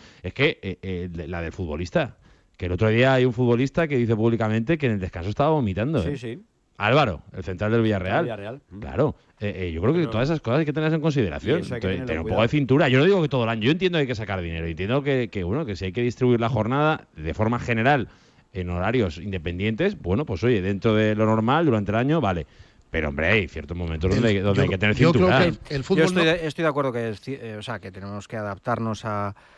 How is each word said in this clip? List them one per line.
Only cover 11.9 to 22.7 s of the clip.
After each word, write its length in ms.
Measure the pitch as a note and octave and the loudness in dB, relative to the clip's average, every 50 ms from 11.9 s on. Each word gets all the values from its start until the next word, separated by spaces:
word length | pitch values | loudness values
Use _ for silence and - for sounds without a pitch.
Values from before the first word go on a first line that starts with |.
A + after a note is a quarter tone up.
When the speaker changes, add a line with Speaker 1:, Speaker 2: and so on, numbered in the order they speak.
| F#2+ | -2
Speaker 2:
tenerlo 100 | F2+ E2+ | -2 -4
Speaker 1:
tener 120 | D#2 D#2 D#2+ | -4 -4 -4
un 20 | |
Speaker 2:
cuidado. 140 | E2 - - G2+ | -2 -2 -2 0
Speaker 1:
poco 40 | |
de 60 | A#2 A#2+ | 0 0
cintura. 400 | D3 D3+ C3+ A2+ C3 D3+ E3 C3 | 0 0 2 4 4 4 4 4
Yo 100 | B2+ C3 | 4 4
no 40 | D3+ | 4
digo 160 | G3 G3+ F#3 | 4 4 4
que 80 | D#3 C3 | 2 0
todo 160 | C#3+ B2+ A2+ | 0 0 0
el 60 | A2 | 0
año, 100 | A2+ A2 G#2 | 0 0 2
yo 60 | C3 | 2
entiendo 280 | E3 F3+ F#3 F3+ F3 D#3 | 2 2 0 0 2 0
que 20 | |
hay 60 | C#3+ | 0
que 80 | B2 B2 | 0 -2
sacar 260 | G#2 G#2+ G2 G2 F#2 | -4 -4 -4 -4 -4
dinero, 260 | F2 E2 E2 D#2+ E2 | -4 -4 -4 -4 -4
entiendo 360 | E2 E2 D#2 F#2 G#2 B2+ C#3+ | -4 -4 -4 -2 -2 -2 0
que, 260 | C3+ C#3+ C3+ B2+ A#2+ F#2+ | 0 0 0 0 -2 -2
que, 140 | - G#2 F2 | -4 -4 -4
bueno, 220 | F2 A2+ D#3 D#3+ | -2 -2 -2 -4
que 100 | A2 F#2+ | -4 -6
si 80 | - F#2+ | -6 -6
hay 80 | F#2 | -6
que 80 | F2 A#2+ | -2 -2
distribuir 400 | A#2+ B2 A#2 - B2+ B2 A#2+ A2+ | -2 -2 0 2 2 4 4 4
la 80 | A#2 A2 | 2 2
jornada 580 | - G#2+ G#2 A2 C3 C#3+ D3+ D#3 D#3 - - - - | 0 0 0 0 0 2 2 2 0 0 -4 -12 -14
de 180 | D#2+ D#2 D#2+ D#2 | -8 -6 -6 -2
forma 240 | - A2 A2 A#2+ - | 0 0 0 0 -2
general 500 | F2+ E2+ A#2 A2+ A2+ C3+ D3 C3 F#2+ - - - _ _ _ _ _ _ - | -2 -2 -2 2 2 4 2 2 0 -4 -10 -18 _ _ _ _ _ _ -10
en 160 | F#2+ F2 F2 | -8 -6 -4
horarios 480 | F2+ F2 F#2 A2 B2 B2+ G#2+ F2+ E2+ E2+ | -2 -2 -2 0 0 0 0 0 -2 -6
independientes, 840 | - G#2 F#2+ F2 D2+ F2 F2 F2+ G2+ A2 A2 G#2 F3 G#3 G3+ D#3+ | -8 -6 -6 -6 -6 -6 -4 -2 -2 -2 0 0 0 -2 -2 -2
bueno, 240 | - E2+ F#2 C3 D#3 | -2 0 0 0 0
pues 180 | - G2+ - | -2 -4 0
oye, 200 | A2+ B2 B2 F#2+ | 2 2 2 2
dentro 320 | F2+ G2 G2+ F#2 - A2+ G#2+ | 2 0 -2 0 2 2 4
de 200 | G#2+ A2 G#2+ G#2+ | 4 4 2 2
lo 120 | G#2+ A2 | 2 2
normal, 400 | G#2+ A2 A2 A2 A#2+ C#3 D#3+ F3 | 2 2 2 2 2 2 4 4
durante 240 | C#3+ A2+ G#2+ G2 G2+ | 4 2 2 0 0
el 60 | G#2 A2+ | 0 0
año, 240 | B2+ C#3+ D#3+ E3+ | 2 2 2 2
vale. 240 | A#2+ G2 F#2 E2 C#2+ - - - - - | 2 0 0 -2 -4 -10 -14 -20 -20 -20